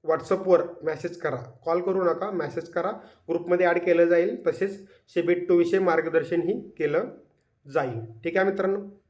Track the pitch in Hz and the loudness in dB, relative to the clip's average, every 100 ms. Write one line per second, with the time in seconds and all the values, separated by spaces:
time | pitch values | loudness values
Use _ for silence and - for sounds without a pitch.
0 | 156 160 - 190 190 170 135 - 156 151 | 0 -2 0 -2 4 4 4 -6 -6 -6
1 | 175 - 151 127 - - 165 175 180 190 | -8 -6 -6 -6 -10 -10 -2 -2 0 0
2 | 175 151 202 185 147 165 160 175 180 233 | 0 0 -4 -6 -6 -8 -6 -4 -4 -8
3 | - _ - 175 175 175 175 170 175 170 | -16 _ -6 -6 0 2 4 2 2 4
4 | 170 170 185 247 - 160 196 196 - _ | 6 4 2 0 -4 -2 -4 -6 -16 _
5 | _ 175 170 175 175 175 170 190 185 165 | _ -2 0 0 4 2 4 2 2 0
6 | 165 165 147 170 165 208 - - 151 156 | 2 0 0 -2 -2 -4 -8 -4 -2 -2
7 | 233 - _ _ _ _ 143 143 131 113 | -4 -12 _ _ _ _ -6 -4 -4 -6
8 | 113 - 170 180 196 196 190 202 - - | -12 -10 -2 0 0 0 -2 -2 -8 -20
9 | _ | _